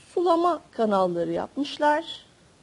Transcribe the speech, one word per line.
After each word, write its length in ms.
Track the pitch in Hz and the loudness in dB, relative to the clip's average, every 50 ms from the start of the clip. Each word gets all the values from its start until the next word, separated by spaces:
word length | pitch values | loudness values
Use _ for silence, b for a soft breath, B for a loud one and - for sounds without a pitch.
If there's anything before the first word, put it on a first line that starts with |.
| - - - | -14 -8 -4
sulama 460 | 381 339 359 330 330 349 349 320 302 - - | 0 2 2 2 2 2 0 0 -2 -6 -10
kanalları 600 | - - 226 214 202 190 185 180 175 170 165 165 | -4 -2 0 2 2 2 2 0 0 -2 -4 -2
yapmışlar, 920 | 170 175 - - - 269 294 - - - 294 294 294 311 320 - - - - _ _ _ _ _ _ _ | -4 -4 -6 -6 -6 -6 -6 -6 -4 0 2 2 2 2 -2 -6 -14 -18 -20 _ _ _ _ _ _ _